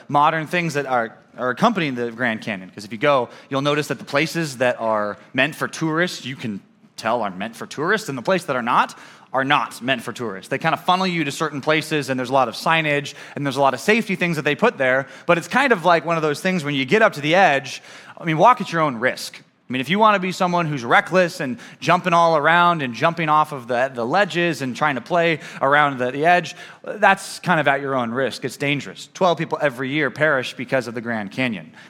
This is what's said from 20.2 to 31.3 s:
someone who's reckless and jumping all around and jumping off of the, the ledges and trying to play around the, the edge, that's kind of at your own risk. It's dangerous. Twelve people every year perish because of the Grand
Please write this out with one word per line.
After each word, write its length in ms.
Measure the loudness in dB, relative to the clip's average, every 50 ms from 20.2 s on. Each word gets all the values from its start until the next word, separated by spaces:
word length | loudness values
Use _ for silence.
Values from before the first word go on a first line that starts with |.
| 0 -4 -2
someone 340 | -2 -2 0 2 0 0
who's 160 | 0 -2 -4 0
reckless 560 | 2 2 2 2 4 2 2 2 2 0 -4
and 180 | -6 -6 -6 -8 -10 -20 -18 _
jumping 340 | 2 2 2 2 2 2 2
all 240 | 4 4 4 2
around 460 | 2 4 4 4 6 6 4 4 2 -2
and 100 | -4 -2
jumping 360 | 2 0 2 2 2 0 2
off 240 | 4 4 2 2 -2
of 140 | -10 -6
the, 220 | -2 0 0 0 0
the 140 | -2 -4 -2
ledges 560 | 0 2 0 0 0 0 0 0 0 0 -2
and 140 | -4 -6 -2
trying 200 | 0 0 0 0
to 60 | -2
play 380 | -4 -2 0 2 2 2 0 -2 -6 -14 -8 -2
around 360 | 0 4 4 4 4 2 2
the, 140 | -2 -4 -4
the 140 | -2 0 2
edge, 280 | 4 4 2 2 -4 -12 -14 -18 -20 -20 -16 -12
that's 560 | -10 -2 2 4 4 4 2 -2 -12 -14 -10
kind 200 | -2 0 0 2
of 60 | 4
at 140 | 2 2 2
your 140 | -2 -2 -2
own 160 | -2 -2 -2
risk. 320 | -2 -2 -2 -2 -4 -6 -8
It's 140 | -8 -6
dangerous. 520 | -4 -2 -2 -2 -2 -4 -10 -14 -16 -18 -20 _
Twelve 220 | 0 2 2 2
people 200 | 0 -2 -6 -4 0
every 280 | 0 -2 -2 -2 -6 -4
year 220 | -2 -2 -2 -2
perish 420 | 0 0 2 2 2 0 -2 -4 -8
because 340 | -10 -6 -2 -2 -2 -2
of 60 | -2 -8
the 80 | -8
Grand 300 | -6 -4 -6 -4 -6 -6